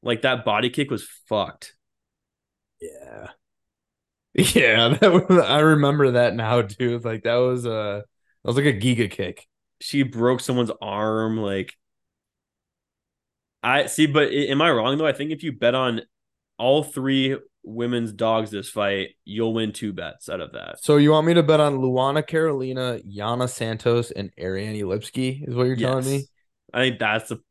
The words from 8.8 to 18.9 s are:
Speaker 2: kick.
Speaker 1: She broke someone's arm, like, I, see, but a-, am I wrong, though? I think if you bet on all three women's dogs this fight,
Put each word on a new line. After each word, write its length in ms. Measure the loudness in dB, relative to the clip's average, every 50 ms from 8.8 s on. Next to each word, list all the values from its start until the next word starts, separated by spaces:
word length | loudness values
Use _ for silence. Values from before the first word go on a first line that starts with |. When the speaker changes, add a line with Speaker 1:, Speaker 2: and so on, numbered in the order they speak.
| 2 0 2 2 0 -2
Speaker 2:
kick. 360 | -2 -8 -8 -8 -8 -14 _ _ _ _ _ _ _ _
Speaker 1:
She 220 | -12 -4 -2 -2
broke 380 | -2 -2 -2 0 0 0 0 0
someone's 300 | -2 -4 -2 -2 -2 -2 -4 -8
arm, 560 | -8 -8 -4 -4 -2 -2 -2 -2 -2 -2 -2 -4
like, 340 | -4 -4 -4 -4 -6 -8 -12 _ _ _ _ _ _ _ _ _ _ _ _ _ _ _ _ _ _ _ _ _ _ _ _ _ _ _ _ _ _ _ _ _ _ _ _ _
I, 240 | 0 2 2 2 0
see, 200 | -2 0 2 2
but 220 | 2 4 2 2 2
a-, 220 | 0 -2 -2 0
am 100 | 0 2
I 100 | 2 2
wrong, 280 | 2 2 2 0 0 0
though? 80 | 0
I 60 | -2
think 180 | -2 -2 -6 -8
if 120 | -8 -8
you 100 | -8 -10
bet 220 | -6 0 0 0 2
on 280 | 2 0 -2 -2 -4 -8 _ _ _ _ _ _ _ _ _ _ _
all 240 | 2 2 2 2
three 560 | 2 -2 -8 -6 -4 -2 0 0 0 -2 -4 -6 -8 _ _ _
women's 500 | _ -14 -8 -6 -4 -2 -2 -4 -4 -6
dogs 380 | -6 -2 0 0 0 0 -2 -4
this 180 | -8 -10 -10 -8
fight, 440 | -6 -4 -2 -2